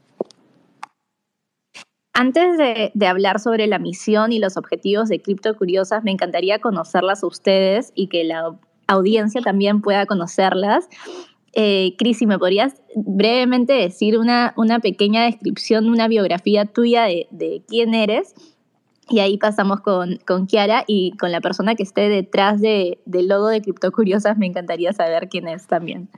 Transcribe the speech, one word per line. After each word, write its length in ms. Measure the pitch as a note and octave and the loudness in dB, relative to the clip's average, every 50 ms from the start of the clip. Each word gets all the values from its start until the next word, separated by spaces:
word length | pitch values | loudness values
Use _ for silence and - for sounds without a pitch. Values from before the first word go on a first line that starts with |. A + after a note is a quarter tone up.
| _ _ _ - - _ - _ _ _ _ _ _ _ _ - - - _ _ _ _ _ _ _ _ _ _ _ _ _ _ _ _ _ - - _ _ _ _ _ - A#3+ | _ _ _ -12 -12 _ -12 _ _ _ _ _ _ _ _ -20 -20 -20 _ _ _ _ _ _ _ _ _ _ _ _ _ _ _ _ _ -20 -20 _ _ _ _ _ -2 0
Antes 380 | B3 C4 B3 E4 F4 F4+ F4 D#4+ | 0 2 2 2 2 2 2 2
de, 320 | D4 B3 A3+ A3 G#3+ - - | 2 0 0 -2 -4 -4 0
de 100 | G#3 G3+ | 0 2
hablar 340 | F3+ F3+ F#3+ G3 G3 G3 G#3+ | 2 2 2 0 0 0 0
sobre 280 | G#3+ A#3+ A3+ A3 G#3+ G#3+ | -2 -2 0 0 0 0
la 100 | G3 F3 | 0 -2
misión 540 | F3 - F3 - - - G#3 G#3 A3 A3+ | -2 -6 -8 -8 -2 0 2 2 2 0
y 80 | A#3 A3 | 0 0
los 180 | G3+ F#3+ F#3 E3+ | -2 -2 -4 -6
objetivos 500 | D#3 - E3 - - F#3+ G3+ G#3 A3+ G#3+ | -8 -6 -8 -6 -2 -2 0 0 0 0
de 140 | F#3+ E3 | -2 -4
Cripto 340 | - - G3+ F#3+ - A3 G#3+ | -2 -4 -6 -2 -2 -4 -2
Curiosas, 480 | G#3+ G3 F3+ F3+ F#3+ F#3+ F#3 A3 G#3+ A3 | -2 -2 -2 0 0 0 0 -2 -4 -2
me 60 | G3+ | -2
encantaría 480 | F#3+ F#3+ - F3 E3 E3+ F3+ F#3+ G#3 G#3+ | -2 -2 -4 -4 -4 -2 -2 0 -2 0
conocerlas 640 | - A#3+ G3+ E3+ D#3+ - - F#3 F3 F#3+ G3 G3+ | -2 -2 -2 -2 -4 -2 -2 0 0 0 -2 -2
a 60 | - F3 | -4 -6
ustedes 640 | - - - G#3 F#3+ F#3+ F#3+ F#3+ G3 A3 C4+ - - | -6 -4 0 2 2 4 4 2 2 0 -2 -6 -6
y 140 | - G3 F#3 | -6 -6 -2
que 160 | - E3+ E3 | -2 -2 -2
la 320 | D#3+ D#3+ E3 E3 E3 E3 - _ _ _ _ _ - | -2 -4 -4 -6 -6 -8 -10 _ _ _ _ _ 0
audiencia 520 | G3+ F#3+ F#3 G3 A3 A3 G#3 G#3+ G#3 B3+ | 2 2 4 4 2 2 0 0 -2 -2
también 420 | A#3+ G#3+ G3 G3 G3+ G3+ G#3 G#3 G#3 | -2 0 0 2 2 2 2 2 2
pueda 240 | G3+ G3 G3+ G3+ G3 | 2 0 0 0 0
conocerlas. 840 | G#3 F#3 E3+ E3+ - - F#3+ F#3+ F#3 F#3+ G3 G3+ A3 D#4+ F4 - - - - - - F4+ - _ _ _ _ _ - | -2 -4 -4 -4 -2 0 0 2 2 0 0 2 2 0 0 -4 -14 -20 -18 -16 -16 -16 -18 _ _ _ _ _ -2
Eh, 400 | A3 G#3+ G#3 G3 F#3+ F#3+ F#3 F3+ - | 0 0 2 2 2 0 0 0 0
Cris, 180 | A3 A#3+ A3+ - | 0 0 0 2
si 80 | A#3+ | 2
me 140 | G#3 G3 F3+ | 0 2 2
podrías 420 | F#3+ F3+ F#3+ G3 A#3 C#4 - - _ _ - | 2 0 2 2 0 0 -2 -8 _ _ -8
brevemente 800 | G#3+ G#3 - F#3+ G3 G#3 A3 A#3+ B3+ B3+ B3 B3+ B3 A#3+ B3 C#4 | -8 -6 -2 0 2 2 2 2 2 2 2 2 0 2 2 2
decir 440 | B3+ G3 F3 F#3 - G#3+ G#3+ G#3+ A3+ | 2 2 0 -2 -2 0 2 2 2
una, 380 | A3+ A#3+ A#3+ A#3+ A#3+ A#3+ - - | 2 2 2 2 2 2 2 2
una 220 | A#3 A3 A#3 A#3+ | 2 2 2 2
pequeña 460 | A3+ G3+ F#3 - G#3 G3+ G#3+ A3+ A#3 | 0 -2 0 0 0 0 2 2 2
descripción, 600 | A#3+ A3 - - - G3+ - - - A3+ A3 A3 A3+ | 0 0 -2 -4 -6 -6 -4 0 0 2 2 2 2
una 160 | A#3 A3+ A3+ A3+ | 2 2 2 2
biografía 580 | A3+ A3 G3 E3+ E3+ F3+ - - G#3 G3+ G#3 | 2 2 2 0 -2 -2 0 0 2 2 0
tuya 380 | G#3 - - A#3+ A#3 A#3 A#3 A3+ | 0 0 0 2 2 4 2 2
de, 240 | G#3 F3 E3+ - - | 2 0 -2 -4 -8
de 320 | - E3+ E3 D#3+ - E3 - - | -10 -8 -8 -6 -6 -8 -10 -6
quién 260 | G#3+ A#3 A#3 A3+ A3+ | -2 -2 0 2 2
eres. 400 | A3+ G#3+ G#3 G#3+ C4+ G4 - _ - - - _ _ _ _ _ _ _ _ _ _ _ - | 0 2 0 0 -2 -4 -6 _ -20 -20 -20 _ _ _ _ _ _ _ _ _ _ _ -2
Y 100 | - G#3+ | 0 2
ahí 180 | G3 G3 G3+ G3+ | 2 2 0 0
pasamos 440 | - G#3+ G#3 G#3+ G3 G3 G3 G3+ | 0 -2 0 0 0 0 0 -2
con, 360 | - G#3+ G3 F#3 F3 F3 F3+ - - | -2 -2 0 0 0 -4 -6 -8 -4
con 220 | - F#3 F#3 F#3+ F#3+ | -2 -2 -2 0 0
Kiara 380 | - G#3+ G3+ G3+ A3 C4 - - | 0 0 2 2 2 0 0 0
y 280 | G#3+ G3 F#3 F3+ - - | 0 0 0 0 -4 -4
con 140 | F#3+ F3 | -4 -4
la 80 | F3 E3+ | -2 -2
persona 360 | - F3+ - - F#3+ G#3+ A#3 | -4 -4 -4 -2 -2 -2 -2
que 80 | A3 G3+ | -2 -4
esté 260 | G3 - - G3+ G#3 | -4 -2 0 0 2
detrás 500 | G#3 G3 F#3+ - - F#3 G3 G3+ G#3 G#3 | 2 0 -2 -2 0 0 2 2 2 2
de, 380 | G#3+ A3 G#3+ G3+ F#3 F3 F3 - - | 2 2 2 2 0 -2 -4 -8 -10
del 220 | - F3 F3+ F3+ F#3+ | -4 -2 -2 0 2
logo 200 | G3 G3+ G#3 A3 | 0 0 2 0
de 140 | A3 A3 | 0 -2
Cripto 300 | G#3 G3+ F3+ - - F#3 | -2 -4 -6 -4 -4 -4
Curiosas, 480 | - - A3 F#3 F#3 G#3+ G#3 G#3 G#3+ G#3 | 0 0 0 0 0 0 0 0 0 0
me 80 | G3 F3+ | -2 -2
encantaría 440 | F3+ F3+ F3 F3 E3+ E3 F3 F3 | -4 -6 -6 -6 -6 -4 -2 -4
saber 380 | G3+ - F3 E3 E3 E3+ F#3+ F#3 | -2 -2 -2 -2 -2 -2 -4 -4
quién 180 | - F3+ F3 E3 | -8 -8 -8 -8
es 200 | D#3+ F#3 - - | -10 -10 -6 -4
también. 420 | F3+ E3 E3+ D#3 - F3+ F3 - _ | -4 -4 -4 -6 -12 -12 -14 -18 _